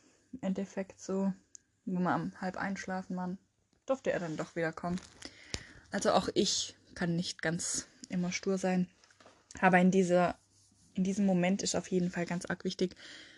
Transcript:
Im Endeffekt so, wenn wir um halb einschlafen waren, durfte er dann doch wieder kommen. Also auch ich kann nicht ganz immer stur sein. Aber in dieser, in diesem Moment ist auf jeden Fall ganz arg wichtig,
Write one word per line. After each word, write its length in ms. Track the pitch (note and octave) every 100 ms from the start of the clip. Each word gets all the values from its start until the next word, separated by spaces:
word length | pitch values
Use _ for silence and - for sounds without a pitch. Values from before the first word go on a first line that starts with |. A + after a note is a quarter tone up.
| _ _ _
Im 60 | -
Endeffekt 580 | F#3+ F#3+ G3 - F#3+ -
so, 320 | - F#3+ G3 F#3+ _ - _ _ -
wenn 180 | F3+
wir 100 | F3+
um 200 | C#3 E3 -
halb 160 | F#3 F#3
einschlafen 580 | F#3+ G3 - F#3 F#3+ F3+
waren, 220 | F3+ F#3+ - _ _ _ -
durfte 260 | C4 -
er 80 | -
dann 160 | F3 D#3
doch 220 | - -
wieder 160 | E3
kommen. 260 | E3 F3 F3+ - - - - - - - - -
Also 220 | G3+ G#3+
auch 160 | F#3+ F#3
ich 420 | - G3+ - - - _ -
kann 200 | F3 E3+
nicht 260 | F3+ -
ganz 460 | D#3+ E3+ - - - - -
immer 240 | F#3 F3
stur 240 | F3+ - F#3+
sein. 320 | F#3 F#3 F3+ _ _ _ - - _ -
Aber 180 | F#3+ F#3
in 100 | F#3
dieser, 480 | F#3+ F3+ F3 F3 - _ _ _ _ _ -
in 100 | F#3
diesem 200 | G3 G3
Moment 380 | F#3 F3 G3
ist 120 | F#3+ F3+
auf 120 | F3+
jeden 240 | F#3 F3+
Fall 140 | F3+ E3+
ganz 200 | F3 -
arg 200 | F3+ -
wichtig, 320 | - F#3 - - - -